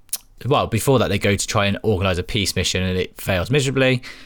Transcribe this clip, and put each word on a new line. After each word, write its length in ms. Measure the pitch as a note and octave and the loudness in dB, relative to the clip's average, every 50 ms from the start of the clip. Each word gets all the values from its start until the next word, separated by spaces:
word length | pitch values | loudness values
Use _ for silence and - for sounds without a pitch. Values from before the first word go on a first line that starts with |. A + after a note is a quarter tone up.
| _ - - - - - - - - | _ -12 -12 -12 -12 -16 -16 -8 -2
well, 220 | A#2+ C#3+ A#2+ F#2+ | 0 2 2 2
before 320 | F#2 - G#2 - C#3+ C3+ A#2 | 0 -2 0 2 2 4 4
that, 100 | F#2+ D#2+ | 4 2
they 100 | G2+ G2 | 0 0
go 180 | - G2+ G2+ | 2 2 0
to 100 | F#2+ - | 0 0
try 180 | - - A2 G2+ | -2 0 0 0
and 140 | G2 G2+ - - | 0 0 -2 0
organise 360 | A2 G#2 F2+ G2 F#2+ F2+ F2 | 0 0 2 2 0 0 0
a 40 | F2+ | -2
peace 320 | - - G#2+ G2 - - | -2 -2 -2 -2 0 -2
mission, 280 | F#2+ F#2 - - F#2 F#2 | -2 -2 -2 0 0 0
and 160 | F#2 F#2 F#2 | 0 0 -2
it 200 | - - - - | -2 -4 -8 -8
fails 320 | - - G2 F2+ E2 E2 | -4 -2 -2 -2 0 0
miserably. 520 | C3+ D3 C3 C3+ C3 C3+ C3 B2+ B2+ B2 - - - - - | 0 0 0 0 2 2 2 2 2 0 -4 -10 -16 -18 -20